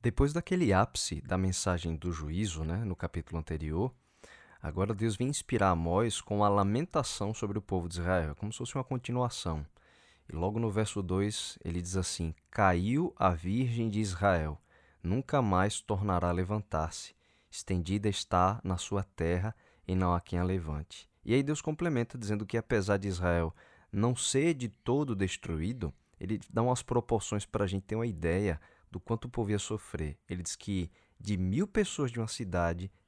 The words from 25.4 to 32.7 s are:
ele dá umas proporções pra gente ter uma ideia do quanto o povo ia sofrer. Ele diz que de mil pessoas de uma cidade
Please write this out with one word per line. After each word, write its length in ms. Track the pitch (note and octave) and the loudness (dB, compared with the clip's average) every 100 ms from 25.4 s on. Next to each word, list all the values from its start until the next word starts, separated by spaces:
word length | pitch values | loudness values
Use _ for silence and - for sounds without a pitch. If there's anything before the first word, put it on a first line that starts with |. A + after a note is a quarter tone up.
| - D#2+ F2 B2+ E2+ - _ _ | -6 -2 -2 -2 -6 -6 _ _
ele 180 | F#2+ G#2+ - | -6 -6 -4
dá 140 | - | 0
umas 180 | A#2+ B2 | 2 0
proporções 640 | - B2 - A2+ - G#2 | 2 0 2 -2 0 -4
pra 220 | - G#2+ G2+ | -2 0 0
gente 160 | G2 | 0
ter 140 | F#2+ G#2+ | -2 -4
uma 100 | A#2+ | -2
ideia 540 | E2+ E2 F2 G#2 D#2 - _ _ | -2 0 2 2 -2 -6 _ _
do 120 | F#2 | -12
quanto 240 | - A2+ | -4 -4
o 40 | B2+ | -4
povo 220 | B2 G#2 | -4 0
ia 80 | G#2 | 0
sofrer. 580 | - G#2+ - E2 D#2 D2 _ | -2 -6 -6 -6 -6 -6 _
Ele 160 | F2+ | -8
diz 100 | E2+ | -6
que 360 | - - G2 E2+ _ _ _ | -8 -4 -2 -2 _ _ _
de 160 | - G2+ | -4 0
mil 300 | F#2 G#2+ G3+ | 2 0 0
pessoas 440 | - G3 - C#3 | 0 0 0 -4
de 100 | A#2 | -2
uma 80 | A2 | -6
cidade 600 | - G#2 F2 E2+ | -6 -4 0 0